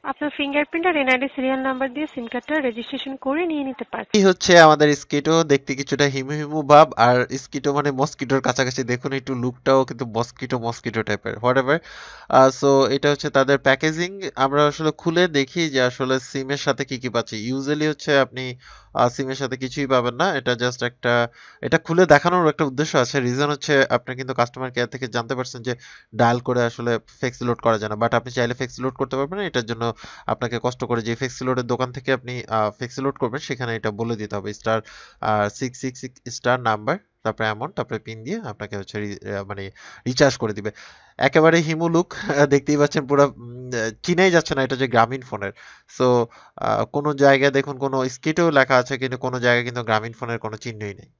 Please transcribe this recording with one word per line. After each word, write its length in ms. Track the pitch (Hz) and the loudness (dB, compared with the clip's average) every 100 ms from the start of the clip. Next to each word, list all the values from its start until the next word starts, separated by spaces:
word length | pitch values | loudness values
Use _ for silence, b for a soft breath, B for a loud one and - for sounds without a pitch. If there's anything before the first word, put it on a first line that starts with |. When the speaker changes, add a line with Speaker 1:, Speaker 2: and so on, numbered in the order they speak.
Speaker 1:
আপনার 280 | 285 269 294 - | -10 -6 -6 -4
ফিঙ্গারপ্রিন্ট 500 | 285 285 294 339 359 | -2 -2 -2 0 0
আর 100 | 311 | 0
এনআইডি 300 | 262 254 269 | 0 0 -2
সিরিয়াল 320 | - 262 262 | -4 -2 -2
নাম্বার 360 | 262 262 269 | -2 -4 -6
দিয়ে 120 | 247 285 | -6 -8
সিম 120 | - 233 | -8 -8
কার্ডটা 340 | 247 - 302 | -10 -4 -2
রেজিস্ট্রেশন 560 | 262 226 233 269 277 269 | -2 -6 -10 -10 -10 -8
করে 300 | 269 294 349 | -4 -2 -2
নিয়ে 180 | 302 | -2
নিতে 200 | 269 247 226 | -4 -8 -10
পারবেন। 300 | - 214 214 | -10 0 4
Speaker 2:
এই 40 | |
হচ্ছে 340 | 190 185 - 175 | 4 2 6 10
আমাদের 360 | 160 147 151 | 10 10 6
স্কিটো, 500 | 143 - 147 147 165 | 4 -2 -2 2 2
দেখতে 300 | 160 139 - | 4 2 0
কিছুটা 300 | 135 139 135 | -6 -4 0
হিমু 260 | 143 135 131 | 0 0 -6
হিমু 320 | 151 147 156 | -6 -4 -6
ভাব, 300 | 139 147 156 - | 8 8 8 6
আর 300 | 120 123 - 131 | 4 4 0 -4
স্কিটো 340 | - 139 143 | -8 -4 -2
মানে 180 | 143 143 | 0 0
মস্কিটোর 500 | 131 151 - 127 135 | 0 -2 -2 -2 0
কাছাকাছি। 420 | 127 127 127 127 | 0 0 -2 -2
দেখুন 300 | 120 123 139 | -4 -4 -4
একটু 220 | 135 131 | -6 -6
লুকটাও 500 | 127 123 123 - 135 | -4 -4 -2 2 4
কিন্তু 220 | 131 135 123 | 2 -4 -6
মস্কিটো, 520 | 110 120 - 127 131 | -4 -4 -8 -6 -4
মস্কিটো 440 | 117 117 113 110 | -4 -6 -6 -6
টাইপের, 340 | 107 104 107 107 | -4 -4 -4 -2
whatever। 420 | 123 127 127 160 B B B B B | 0 2 2 -2 B B B B B
আহ, 360 | 131 131 - | 6 6 4
so 260 | 143 135 131 | 4 4 4
এটা 200 | 135 147 | 2 0
হচ্ছে 200 | 143 151 | 0 0
তাদের 280 | 139 131 139 | 0 2 2
প্যাকেজিং। 600 | 135 135 160 160 175 196 180 | 2 2 0 -2 -6 -8 -12
আমরা 320 | - 135 143 147 | -2 0 2 2
আসলে 240 | 139 156 | 0 -4
খুলে 380 | 151 170 165 180 | -2 -2 0 2
দেখি 420 | 147 135 175 160 | 0 -2 -4 -2
যে 120 | 135 | 0
আসলে 380 | 123 127 131 131 | 0 0 -2 -2
সিমের 360 | 127 139 131 143 | -2 -10 -6 -4
সাথে 280 | - 131 | -2 -2
কি 140 | 139 127 | -4 -6
কি 100 | 123 | -4
পাচ্ছি। 440 | 113 110 113 110 | -4 -4 -8 -6
Usually 340 | 135 135 151 151 | -4 -4 -2 -2
হচ্ছে 300 | 147 - 139 | -4 0 2
আপনি, 380 | 127 127 127 123 B B B | 2 -4 -10 -12 B B B
আহ, 140 | - 120 | 0 0
সিমের 260 | - 131 | 0 -6
সাথে 220 | 135 135 127 | -4 -6 -6
কিছুই 300 | 131 147 135 | -6 -6 0
পাবেন 280 | 131 120 | 2 0
না। 200 | 120 185 | -2 -2
এটা 180 | 147 123 | 0 -2
just 340 | 120 123 123 120 | -2 -2 -2 -8
একটা, 420 | _ 120 120 117 B B B | _ 0 2 0 B B B
এটা 160 | 127 160 | -2 -2
খুলে 280 | - 170 180 | 2 2 8
দেখানোর 420 | 143 175 180 160 | 6 6 2 2
একটা 160 | - | 2
উদ্দেশ্য 340 | 147 127 156 151 | -2 -2 0 2
আছে। 220 | 123 147 | 2 0
রিজন 300 | 123 123 147 | -2 -2 -2
হচ্ছে 360 | 143 - 139 135 | -4 2 2 4
আপনি 260 | 123 - 127 | 0 -2 -10
কিন্তু 180 | 131 | -6
কাস্টমার 360 | 127 120 127 131 | -2 -2 -4 -8
কেয়ার 180 | 123 120 | -4 -4
থেকে 180 | 131 127 | -6 -6
জানতে 280 | 120 117 | -6 -4
পারছেন 280 | 131 127 123 | -6 -6 -8
যে 120 | 120 120 B B B | -8 -8 B B B
ডায়াল 240 | 110 120 123 | 2 2 2
করে 240 | 123 123 | 0 0
আসলে 360 | 120 - 120 113 | 0 -2 -2 -2
ফ্লেক্সি 460 | _ _ 127 123 | _ _ -8 -4
লোড 140 | 123 113 | -4 0
করা 200 | 117 110 | 0 0
যায় 160 | 107 | -2
না, 120 | 107 117 | -2 0
but 100 | 120 | 0
আপনি 140 | 123 | -2
চাইলে 240 | 123 117 | -2 -2
ফ্লেক্সি 280 | 120 127 - | -2 -8 -6
লোড 120 | 131 | -8
করতে 220 | 127 131 131 | -4 -4 -2
পারবেন। 220 | 143 190 | -4 -4
এটার 280 | 190 127 113 | -4 -4 -4
জন্য 260 | 113 117 110 B B - | -4 -4 -6 B B -6
আপনাকে 340 | 113 120 117 | -4 -4 -4
কষ্ট 220 | 127 127 | -4 -6
করে 180 | 117 117 | -4 -4
যে 120 | 113 | -2
ফ্লেক্সি 300 | 117 131 - | -6 -6 -6
লোডের 220 | 127 127 123 | -4 -2 -2
দোকান 260 | 120 127 | -4 -4
থেকে 200 | 127 127 | -6 -4
আপনি, 300 | 127 123 123 - | -4 -4 -12 -4
আহ, 220 | 110 107 | -2 -2
ফ্লেক্সি 320 | - 120 - | -4 -10 -4
লোড 160 | 135 - | -6 -2
করবেন, 200 | 123 120 | -6 -6
সেখানে 380 | - 127 120 113 | -8 -6 -6 -4
এটা 140 | 110 | -4
বলে 260 | 104 117 113 | -4 -6 -4
দিতে 200 | 104 104 | -6 -8
হবে 160 | 101 | -8
স্টার, 280 | 104 113 110 B B B B | -8 -2 -2 B B B B
আহ, 280 | 110 107 104 | -2 0 0
সিক্স 320 | - 131 127 | -4 -10 -8
সিক্স 200 | 131 127 | -10 -10
সিক্স 200 | 131 _ - | -16 _ -16
স্টার 300 | - 123 123 | -6 -2 0
নাম্বার, 380 | 120 107 107 180 _ _ | 0 -2 -2 -6 _ _
তারপরে 240 | 110 107 110 | -6 -2 -4
অ্যামাউন্ট, 280 | 107 143 | -4 -8
তারপরে 240 | - 123 110 | -8 -8 -8
পিন 260 | - 113 | -10 -14
দিয়ে 160 | 113 220 | -10 -8
আপনাকে 360 | 170 104 104 101 | -8 -12 -10 -10
হচ্ছে 240 | 95 107 | -8 -8
রি-, 340 | 104 101 104 | -8 -8 -8
আহ, 100 | 101 | -8
মানে 260 | 101 101 95 B B B 127 | -8 -10 -12 B B B -8
রিচার্জ 300 | 127 143 - | 2 2 2
করে 160 | 113 | -6
দিবে। 180 | 101 104 B B B B B | -4 -8 B B B B B
একেবারে 400 | 131 160 156 165 | 2 6 6 4
হিমু 300 | 156 160 170 | 2 -2 0
লুক, 260 | 165 180 - 208 | 0 0 -8 -4
আহ, 180 | 143 143 | 2 4
দেখতেই 300 | 139 139 147 | 4 2 2
পাচ্ছেন 300 | 147 160 131 | 2 0 0
পুরো, 260 | 143 143 123 | 4 4 2
উম, 340 | 117 123 127 | -18 -16 -8
আহ, 160 | 123 113 110 | -4 -4 -6
চিনাই 280 | - 175 190 | -2 2 4
যাচ্ছে 240 | 170 - | 4 0
না 80 | 139 | -2
এটা 140 | 131 131 | -2 -2
যে 120 | 131 | 0
গ্রামীণ 320 | 113 113 131 | 2 2 -2
ফোনের। 320 | 123 107 98 - B B B - | -10 -10 -10 -12 B B B 0
So, 280 | 127 123 117 B B - | 4 4 0 B B -6
আহ, 280 | 117 107 | -2 -2
কোনো 300 | 110 143 147 | -2 -2 -4
জায়গায় 360 | 139 139 135 139 | 4 6 6 4
দেখুন 280 | 135 143 131 | 2 -4 -6
কোনো 300 | 135 131 131 | -4 -2 -4
স্কিটেও 420 | 127 156 160 170 | -4 -4 0 2
লেখা 260 | 143 131 127 | 2 4 2
আছে, 220 | 123 131 | 2 -4
কিন্তু 200 | 131 127 | -6 -6
কোনো 220 | 127 123 | -6 -2
জায়গায় 240 | 120 120 | 2 2
কিন্তু 180 | 120 123 | 0 -6
গ্রামীণ 300 | 113 110 113 | -2 -2 -2
ফোনের 260 | 117 120 113 | -12 -8 -8
কোনো 180 | 110 107 | -8 -10
চিহ্নই 380 | 123 107 104 | -12 -10 -12
নেই। 180 | 98 - _ | -12 -20 _